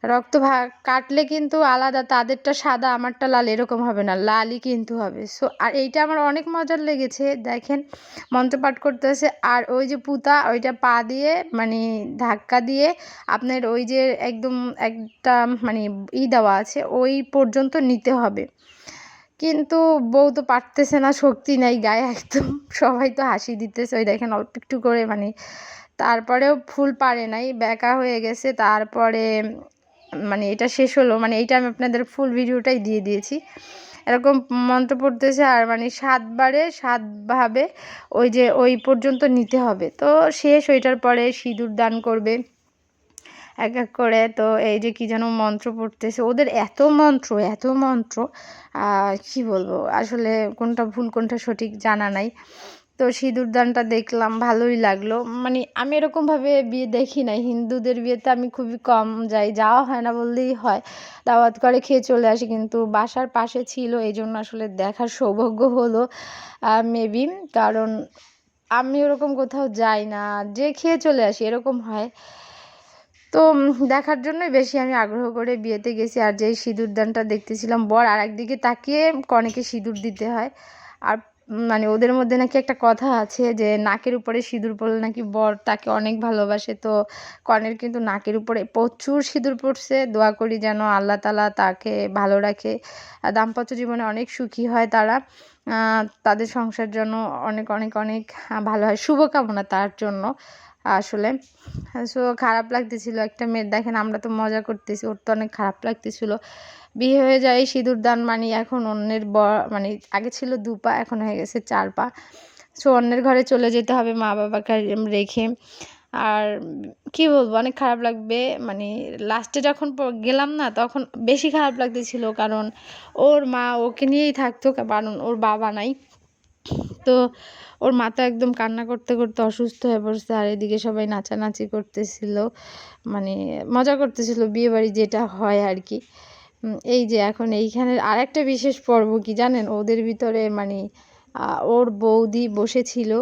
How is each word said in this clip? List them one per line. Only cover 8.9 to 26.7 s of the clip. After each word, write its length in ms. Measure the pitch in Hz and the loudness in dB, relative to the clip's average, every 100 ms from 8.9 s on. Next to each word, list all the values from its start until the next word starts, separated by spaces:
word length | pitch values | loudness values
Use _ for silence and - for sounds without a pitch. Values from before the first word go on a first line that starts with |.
| 247 269 277 294 - | 0 0 2 0 0
আর 200 | - 247 233 | 0 0 0
ওই 180 | 254 269 | -2 -2
যে 100 | 277 | -4
পুতা, 380 | 285 277 277 294 285 | -4 -2 4 4 4
ওইটা 220 | 240 254 | 0 -2
পা 300 | 240 247 233 | 0 2 2
দিয়ে 420 | 226 262 294 339 320 | 0 -2 0 0 -2
মানে 260 | 233 226 226 226 220 208 - | -4 -2 -2 -2 -4 -6 -4
ধাক্কা 440 | 240 208 - 247 | -2 -2 0 0
দিয়ে 340 | 233 269 302 339 - - - | 0 2 2 0 -12 -16 -4
আপনার 400 | 214 247 254 247 | -2 -2 -2 -2
ওই 180 | 233 | -2
যে 160 | 240 262 262 | 0 0 2
একদম 600 | 233 247 226 254 254 247 - | 0 -4 -4 -4 -4 -6 -4
একটা 680 | 226 226 220 _ 262 247 240 240 | -6 -4 -14 _ 2 4 2 0
মানে 260 | 233 220 208 196 196 | -2 -2 -4 -6 -8
ই 140 | - 262 | -2 2
দেওয়া 280 | 247 214 196 | 4 4 2
আছে, 280 | 220 285 | 0 -6
ওই 380 | - 254 254 277 | -2 0 0 0
পর্যন্ত 540 | 262 277 254 262 269 320 | 0 2 2 2 0 2
নিতে 360 | 262 240 247 | 2 2 2
হবে। 340 | 254 233 202 - _ _ _ - - - - _ _ | 2 0 -2 -10 _ _ _ -20 -20 -20 -20 _ _
কিন্তু 600 | 320 302 294 330 330 311 | -2 0 0 2 4 4
বউ 320 | 233 262 285 | 4 4 4
তো 120 | 277 | 2
পারতেছে 580 | 277 - - - 285 294 | 0 0 0 0 2 4
না, 120 | 269 | 2
শক্তি 440 | 277 285 226 - 269 | 4 2 2 0 2
নাই 200 | 247 240 | 2 2
গায়ে 240 | 214 220 | 2 0
একদম। 440 | 254 233 - 269 269 285 - | 0 -6 -4 -2 -2 -6 -10
সবাই 380 | - 262 247 269 | 0 2 2 0
তো 120 | 254 | 0
হাসি 340 | 269 208 - 220 | 0 0 -4 -8
দিতেছে, 400 | 220 220 240 240 | -8 -6 -4 -2
ওই 80 | |
দেখেন 280 | 214 220 233 | 0 0 -2
অল্প 180 | 208 - - | -4 -6 -12
একটু 240 | _ 262 | _ -2
করে 220 | 240 233 220 | 0 2 0
মানে, 260 | 208 202 220 - - - - - - | -2 -4 -8 -18 -20 -20 -20 -20 -4
তারপরেও 580 | - 233 220 247 277 285 | 0 0 2 2 4 2
ফুল 220 | - | -2